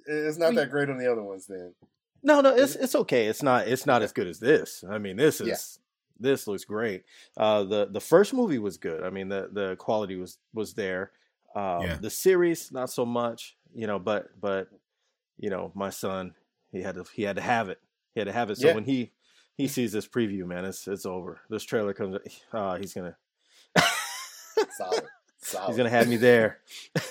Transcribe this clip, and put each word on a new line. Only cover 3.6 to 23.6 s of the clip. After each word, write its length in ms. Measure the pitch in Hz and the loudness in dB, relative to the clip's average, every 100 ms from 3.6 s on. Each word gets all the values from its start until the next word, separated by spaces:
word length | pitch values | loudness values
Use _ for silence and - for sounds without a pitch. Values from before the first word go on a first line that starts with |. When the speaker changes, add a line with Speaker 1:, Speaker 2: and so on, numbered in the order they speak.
| 101 | 2
Speaker 2:
it's 200 | 127 143 | 0 4
not 160 | 120 | 4
as 80 | 107 | 2
good 140 | - 92 | -2 -4
as 120 | 82 | 0
this. 440 | 117 147 - - 90 | 4 4 2 -10 -8
I 120 | 107 | -8
mean, 180 | 101 95 | -6 0
this 240 | 151 - | 2 2
Speaker 1:
Yeah. 120 | 117 | -2
Speaker 2:
is, 260 | 98 - - _ _ _ - | -6 -8 -16 _ _ _ -4
this 260 | 135 135 - | 0 0 -2
looks 180 | 98 - | -8 -6
great. 380 | 104 113 92 - - - - | -4 -4 -6 -12 -20 -12 0
Uh, 280 | 110 107 | 2 4
the, 240 | 95 104 101 | 2 0 0
the 120 | 98 | -4
first 360 | - 165 202 262 | 4 6 6 2
movie 240 | 233 131 | 0 0
was 180 | 101 85 | -2 -6
good. 260 | 92 80 | -6 -6
I 60 | 87 | -6
mean, 200 | 98 95 | -6 -4
the, 200 | 98 95 | -6 -6
the 240 | 98 98 95 | -4 -4 -4
quality 400 | - 110 101 92 | -2 -2 -2 -6
was, 200 | 87 - _ | -10 -14 _
was 220 | 110 98 - | -8 -6 -4
there. 360 | 98 92 98 _ _ _ _ 104 | -4 -4 -8 _ _ _ _ -6
Um, 260 | 98 87 | -2 -2
Speaker 3:
Yeah. 160 | 87 80 | -2 -4
Speaker 2:
the 120 | 107 | -8
series, 600 | - 190 185 175 160 - | 0 4 4 4 0 -6
not 200 | 131 127 | -8 -6
so 160 | - 120 | -4 -2
much, 500 | 120 120 117 - _ _ | 0 -2 -4 -14 _ _
you 140 | - 107 | -8 -4
know, 100 | 98 | -2
but, 300 | 92 104 - 95 | -2 -2 -4 _
but, 300 | 101 98 92 98 _ _ _ _ _ - | -4 -2 -4 _ _ _ _ _ _ -10
you 100 | 104 | -6
know, 220 | 92 92 | -6 -6
my 160 | 92 98 | -6 -6
son, 460 | - 104 95 90 - _ _ _ | -4 -6 -4 -8 -12 _ _ _
he 120 | 98 | -10
had 100 | 95 90 | -8 -8
to, 100 | 90 | -10
he 120 | - | -4
had 140 | 101 95 | -4 -2
to 40 | |
have 280 | 165 120 101 | 0 0 0
it. 100 | 87 _ _ _ | -8 _ _ _
He 60 | - | -6
had 80 | 98 | -4
to 60 | |
have 180 | 107 110 | -2 -2
it. 60 | 104 | 2
So 100 | 135 | 2
Speaker 1:
Yeah. 80 | 110 | 4
Speaker 2:
when 100 | 110 | 0
he, 280 | 135 113 _ _ _ _ - | -2 -4 _ _ _ _ -6
he 100 | 139 | -4
sees 240 | 139 117 | 0 -2
this 160 | 104 - | -2 -4
preview, 380 | 123 110 98 90 | -2 -2 -2 -6
man, 180 | 90 95 | -6 -8
it's, 220 | 95 - | -8 -8
it's 200 | 98 101 | -6 -6
over. 340 | 92 90 82 - | -8 -10 -14 -8
This 140 | 107 | -8
trailer 300 | - 120 101 98 | -2 -2 0 -2
comes, 220 | 101 95 - - _ | -6 -6 -10 -18 _
uh, 220 | 113 98 90 | -6 -4 -4
he's 160 | 95 | -8
gonna 240 | 98 87 - _ _ _ _ | -10 -12 -12 _ _ _ _